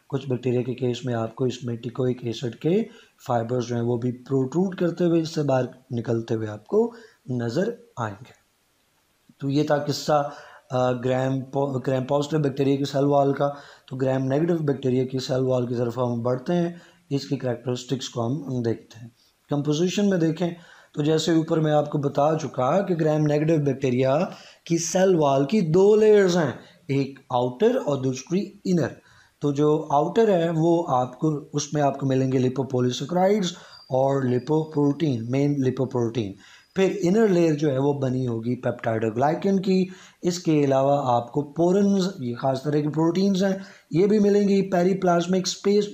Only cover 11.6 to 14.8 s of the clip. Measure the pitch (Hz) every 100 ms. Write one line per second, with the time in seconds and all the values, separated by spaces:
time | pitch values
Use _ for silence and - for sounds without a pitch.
11.6 | 139 131 131 131 127 143 147 156 143 127
12.6 | 135 139 139 139 143 143 139 139 143 143
13.6 | - - - 135 131 131 131 139 170 170
14.6 | 147 135